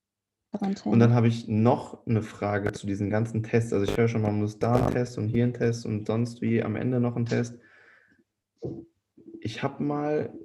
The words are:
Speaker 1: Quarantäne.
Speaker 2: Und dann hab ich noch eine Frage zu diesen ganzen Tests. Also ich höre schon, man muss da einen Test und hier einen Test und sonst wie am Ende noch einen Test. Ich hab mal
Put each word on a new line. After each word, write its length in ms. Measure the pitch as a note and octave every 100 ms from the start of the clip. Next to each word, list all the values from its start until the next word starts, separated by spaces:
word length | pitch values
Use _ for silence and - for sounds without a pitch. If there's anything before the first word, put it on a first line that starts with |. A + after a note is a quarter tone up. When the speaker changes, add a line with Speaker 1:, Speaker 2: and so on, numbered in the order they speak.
| _ _ _ _ _
Speaker 1:
Quarantäne. 420 | - G3 G3 -
Speaker 2:
Und 60 | A#2
dann 160 | A#2+ A#2+
hab 80 |
ich 240 | A#2 A#2 -
noch 580 | G#2+ A#2 C#3+ - - -
eine 160 | A2
Frage 520 | - - G2+ G#2 G2+
zu 120 | - G2+
diesen 240 | G2 G2+
ganzen 320 | G#2+ A#2 A2
Tests. 300 | - A#2 A#2
Also 180 | G2+ G2
ich 60 | A2
höre 120 | A#2
schon, 120 | A#2
man 160 | G#2+ G#2
muss 220 | G#2 -
da 140 | A#2
einen 180 | B2 B2
Test 260 | B2 A#2+ -
und 120 | A2
hier 160 | A#2 B2
einen 80 |
Test 320 | A#2+ A#2 A#2 A2+
und 200 | G#2+ G#2
sonst 360 | A2+ A#2+ A#2
wie 200 | A2+ A2+
am 140 | - G#2+
Ende 240 | B2+ B2+
noch 160 | B2 A#2
einen 100 | A#2
Test. 320 | A#2+ A#2+ - - - - _ _ _ _ _ _ _ - E4 - _ _ _ - -
Ich 240 | A2+ -
hab 160 | C#3 -
mal 540 | C#3+ D3 D3 D3+ - -